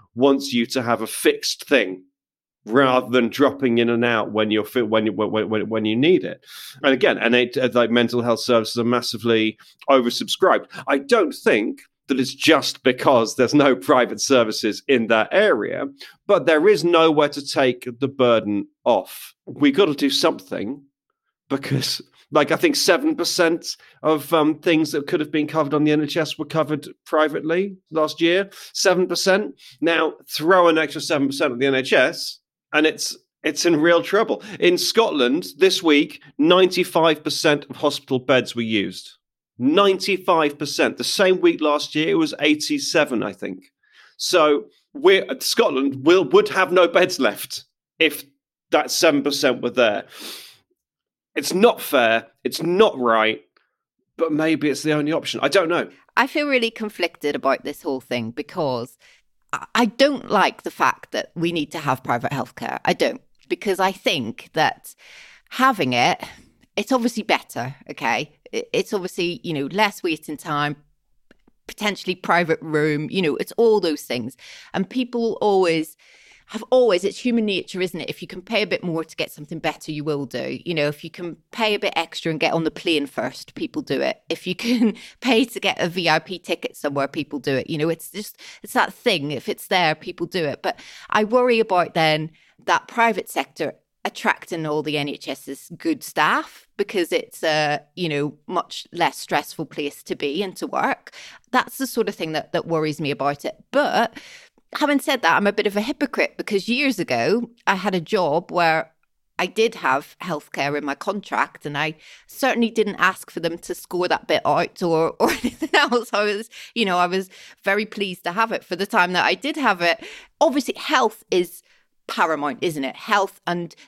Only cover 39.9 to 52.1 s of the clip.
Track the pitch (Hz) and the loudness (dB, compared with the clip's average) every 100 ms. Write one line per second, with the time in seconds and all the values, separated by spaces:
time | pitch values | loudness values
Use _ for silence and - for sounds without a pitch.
39.9 | 185 196 185 190 165 147 147 147 - 127 | 2 -2 -2 2 2 2 -2 -6 0 0
40.9 | - 123 - 185 185 175 165 151 147 - | 0 -4 2 2 4 2 2 0 0 -2
41.9 | 151 160 160 151 - 151 151 - 143 139 | -2 0 0 0 0 0 0 -2 -6 -2
42.9 | 165 147 117 104 95 98 95 _ _ _ | 0 0 -2 -4 -6 -12 -12 _ _ _
43.9 | _ _ - - 175 151 147 143 _ _ | _ _ -10 0 4 4 4 -2 _ _
44.9 | 143 170 185 - - - - 214 135 139 | 2 6 6 2 -6 -2 0 2 2 -2
45.9 | 131 143 185 170 202 208 190 180 180 170 | 2 4 4 6 4 4 0 2 4 4
46.9 | 175 180 - 113 98 - - - _ _ | 4 2 2 -2 -2 -10 -14 -16 _ _
47.9 | - 156 - - _ _ _ _ 151 139 | 0 0 0 -12 _ _ _ _ 0 0
48.9 | - 165 143 143 139 139 120 120 123 113 | 2 4 4 0 0 0 0 -2 2 2
49.9 | 101 - - - - - _ _ _ _ | 2 -6 -16 -16 -16 -20 _ _ _ _
50.9 | _ _ _ _ 156 143 180 226 - - | _ _ _ _ -8 -4 2 4 2 0
51.9 | 139 113 | 2 4